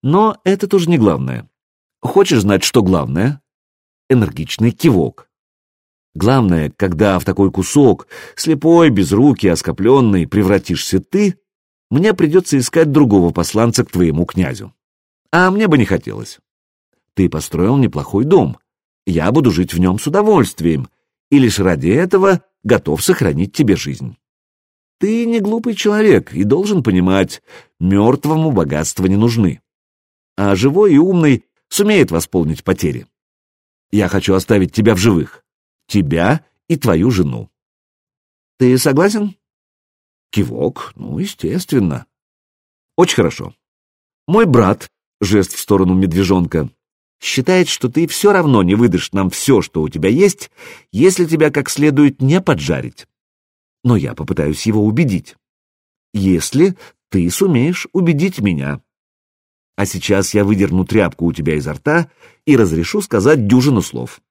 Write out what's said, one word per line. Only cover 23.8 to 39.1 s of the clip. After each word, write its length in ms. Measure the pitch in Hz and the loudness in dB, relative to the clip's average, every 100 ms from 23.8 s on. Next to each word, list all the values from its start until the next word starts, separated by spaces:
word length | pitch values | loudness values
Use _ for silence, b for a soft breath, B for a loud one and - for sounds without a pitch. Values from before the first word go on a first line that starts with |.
| 73 65 62 - _ _ _ _ _ _ _ _ | -2 -10 -12 -16 _ _ _ _ _ _ _ _
Ты 260 | 196 226 233 | -2 -2 -2
не 140 | 233 | -2
глупый 360 | 196 226 226 208 | -2 -2 -4 -2
человек 580 | 214 208 220 127 - | -2 2 4 4 2
и 100 | - | -4
должен 400 | 101 143 202 196 | 0 0 0 -2
понимать, 580 | 113 90 90 95 92 - b b b _ | 0 0 2 2 0 -4 b b b _
мертвому 720 | 90 98 110 143 143 156 160 | -2 2 2 0 0 -2 0
богатства 540 | 117 78 73 80 - 95 | 0 -2 -4 -6 -4 -2
не 100 | 98 | 0
нужны. 460 | 117 117 95 69 _ _ _ _ _ _ _ - | 0 0 -2 -2 _ _ _ _ _ _ _ -6
А 200 | 101 95 | -2 0
живой 380 | 123 156 208 | 0 2 4
и 40 | 143 | 4
умный 480 | 175 180 156 123 _ _ _ | 4 2 2 0 _ _ _
сумеет 420 | - 202 208 127 | -2 0 2 2
восполнить 520 | 82 - 92 78 76 | 0 -4 -2 -2 -4
потери. 420 | - 92 80 62 - _ _ _ _ _ _ _ _ | -4 -2 -4 -6 -14 _ _ _ _ _ _ _ _
Я 160 | 104 95 | -2 -2
хочу 260 | 98 90 | -2 0
оставить 400 | 95 90 107 95 | -2 2 0 0
тебя 220 | - 107 101 | 0 0 2
в 20 | |
живых, 460 | 107 92 71 - _ _ _ _ _ | 2 0 -2 -12 _ _ _ _ _
тебя 560 | 104 82 82 90 156 _ _ _ | -4 -2 0 0 -2 _ _ _
и 80 | 139 | -4
твою 340 | 120 82 104 | 0 0 0
жену. 380 | 107 76 60 55 _ _ _ _ _ _ _ _ _ _ _ | 0 -2 -4 -12 _ _ _ _ _ _ _ _ _ _ _
Ты 200 | 127 127 | 2 2
согласен? 580 | 147 139 190 | 2 2 2